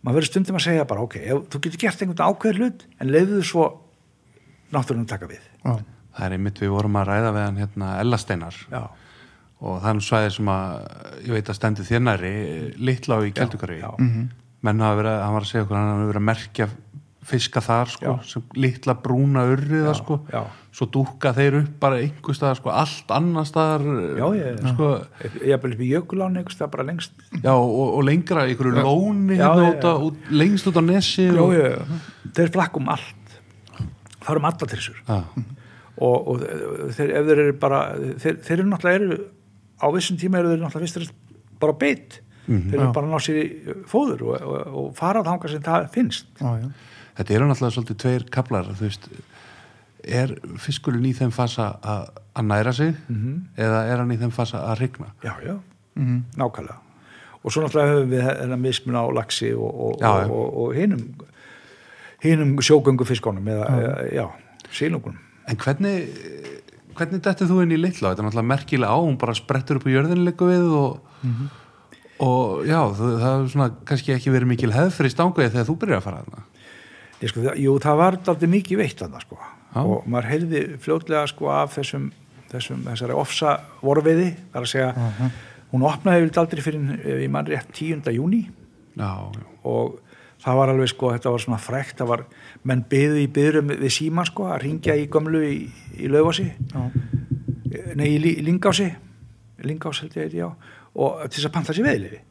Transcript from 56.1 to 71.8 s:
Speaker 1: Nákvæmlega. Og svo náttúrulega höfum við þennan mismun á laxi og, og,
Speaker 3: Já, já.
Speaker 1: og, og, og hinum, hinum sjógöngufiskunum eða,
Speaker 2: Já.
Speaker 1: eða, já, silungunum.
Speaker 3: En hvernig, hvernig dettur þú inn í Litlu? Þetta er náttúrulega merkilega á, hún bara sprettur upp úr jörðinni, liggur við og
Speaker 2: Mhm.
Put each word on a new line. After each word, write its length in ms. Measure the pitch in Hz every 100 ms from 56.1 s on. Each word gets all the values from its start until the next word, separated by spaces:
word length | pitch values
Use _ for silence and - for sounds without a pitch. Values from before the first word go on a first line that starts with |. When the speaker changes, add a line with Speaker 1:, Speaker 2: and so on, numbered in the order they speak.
| 123 123 -
Speaker 1:
Nákvæmlega. 400 | 127 - 76 - _ _ - - - -
Og 80 | -
svo 100 | -
náttúrulega 300 | 156 156 147
höfum 160 | 147 131
við 160 | 127 127 139
þennan 200 | 127 127
mismun 340 | 127 123 - 123
á 80 | 117
laxi 400 | 127 110 - 113
og, 280 | 117 - -
og, 200 | 113 -
Speaker 3:
Já, 80 | 113 101
já. 20 |
Speaker 1:
og, 60 | 101
og, 260 | 117 117 -
og 180 | 120
hinum, 300 | 127 202 165 117 135 - _ - - - - - - - -
hinum 340 | 160 160 143 143
sjógöngufiskunum 880 | 139 151 131 131 123 113 110 98 101
eða, 180 | 107 107
Speaker 2:
Já. 80 | 127
Speaker 1:
eða, 320 | 117 - 64
já, 140 | - 110 - - - -
silungunum. 460 | - 151 160 - - - _ -
Speaker 3:
En 80 | 113
hvernig, 520 | - 139 202 190 - - 82 71 - - - - -
hvernig 280 | - 165 185
dettur 240 | 202 185 180
þú 140 | 185
inn 80 | 175
í 40 | 160
Litlu? 280 | 175 175 98
Þetta 120 | 92
er 60 | 107
náttúrulega 220 | 110 113
merkilega 420 | 139 - 135 110
á, 60 | 123
hún 160 | 170 131
bara 160 | 117
sprettur 460 | 107 - 131 135 139
upp 60 | 135
úr 60 | 131
jörðinni, 300 | 151 175 175
liggur 240 | 175 180
við 160 | 180 175
og 280 | 151 139 - - -
Speaker 2:
Mhm. 280 | 127 117 139 - - _